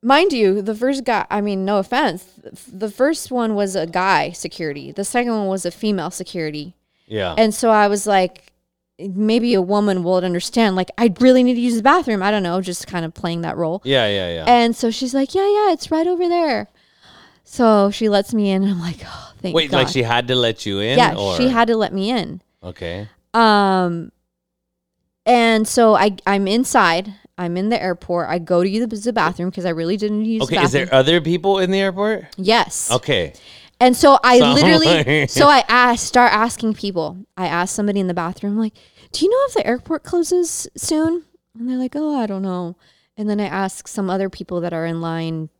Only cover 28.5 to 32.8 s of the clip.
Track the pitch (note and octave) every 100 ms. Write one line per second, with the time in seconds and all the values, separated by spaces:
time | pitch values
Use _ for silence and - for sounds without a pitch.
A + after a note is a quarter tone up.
28.5 | F3+ F#3 G3+ A#3 G#3+ G#3+ A3+ E3 F3+ F3
29.5 | F#3 F3+ E3 E3 G3+ G#3 G#3 A3 A3 -
30.5 | E3 D#3 C#3 B2 C3 C3+ E3+ D3+ E3+ F#3
31.5 | G3 F#3 F#3+ G3 F#3 G#3 G#3+ - - F#3+
32.5 | A3+ - -